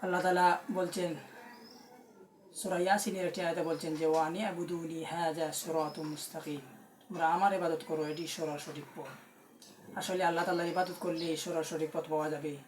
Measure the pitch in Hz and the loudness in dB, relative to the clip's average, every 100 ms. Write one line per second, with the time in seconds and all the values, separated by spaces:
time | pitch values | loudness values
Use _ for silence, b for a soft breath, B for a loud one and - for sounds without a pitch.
0 | 190 180 185 180 180 - - 185 180 185 | 0 2 4 6 6 6 0 -2 0 0
1 | 175 156 - - - - - - - - | -2 -2 -10 -18 -18 -18 -20 -20 -20 -20
2 | - - - - - - 196 175 180 202 | -20 -20 -20 -20 -18 -8 -2 2 6 4
3 | 226 196 180 170 175 165 160 160 165 151 | 4 0 -2 0 0 0 0 0 -2 0
4 | 160 160 160 175 202 170 170 175 165 165 | 4 4 4 0 -2 -2 -4 -4 -4 -6
5 | 160 170 165 156 156 151 180 160 151 151 | -6 -2 0 0 -2 -2 -2 0 0 -2
6 | 156 151 - 165 156 147 - - - - | -6 -6 -8 -8 -6 -8 -8 -20 -20 -20
7 | - 175 165 170 196 190 170 160 - 160 | -12 0 4 6 4 4 2 0 -2 -2
8 | 151 151 160 - 156 147 160 147 135 - | -2 -4 -6 -4 -4 -4 -8 -10 -12 -12
9 | - 143 - - - - - - - - | -12 -14 -18 -20 -20 -20 -20 -20 -12 -8
10 | 185 185 180 170 185 175 170 170 180 175 | -4 2 4 4 2 2 2 2 0 0
11 | 180 165 170 156 175 165 160 160 156 165 | -2 -2 0 -2 0 -2 0 -2 -2 -2
12 | 160 156 151 151 151 143 | -2 0 0 -2 -4 -6